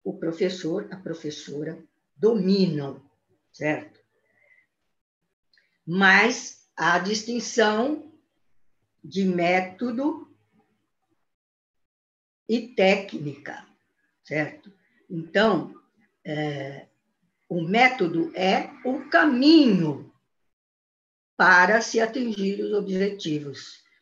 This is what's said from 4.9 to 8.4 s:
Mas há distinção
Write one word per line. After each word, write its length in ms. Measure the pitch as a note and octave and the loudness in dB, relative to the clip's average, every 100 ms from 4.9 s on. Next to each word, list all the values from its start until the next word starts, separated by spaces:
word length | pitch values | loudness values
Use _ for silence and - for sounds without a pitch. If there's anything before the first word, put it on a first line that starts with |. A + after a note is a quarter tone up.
| _ _ _ _ _ _ _ _ _ - | _ _ _ _ _ _ _ _ _ -6
Mas 840 | F3+ G3 G3 A3 B3+ - - _ - | 2 6 6 4 0 -10 -20 _ -4
há 220 | D#3+ F3 | 0 0
distinção 1120 | F#3 G#3+ - A#3+ - - G#3+ G#3+ C4 D4+ - _ _ _ | 0 -4 -4 -6 -4 0 2 2 -2 -4 -10 _ _ _